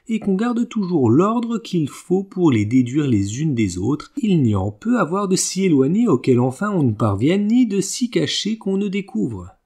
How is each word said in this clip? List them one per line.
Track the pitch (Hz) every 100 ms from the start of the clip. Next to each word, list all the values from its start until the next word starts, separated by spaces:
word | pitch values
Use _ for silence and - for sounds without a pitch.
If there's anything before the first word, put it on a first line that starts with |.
| -
et | 226
qu'on | 202
garde | 190 240 233 240
toujours | 220 185 175 117
l'ordre | 127 196 240 233 226
qu'il | - 175 139
faut | - - 180
pour | 196 190 170
les | 113
déduire | 104 127 120 139 143
les | 107 98 117
unes | 156
des | 120 104 87
autres, | 107 147 - -
il | 214 175
n'y | 120
en | 101 98
peut | - 220 247
avoir | 160 190 202
de | 185
si | - 185
éloigné | 190 143 135 196 240
auquel | 127 - 123
enfin | 127 127 208
on | 190
ne | 131
parvienne | 107 113 98 135 196 208
ni | 240 240
de | 196
si | 185 - 240
caché | 175 151 - 196 220
qu'on | 196 190
ne | 208
découvre. | 196 196 220 175 101 90 _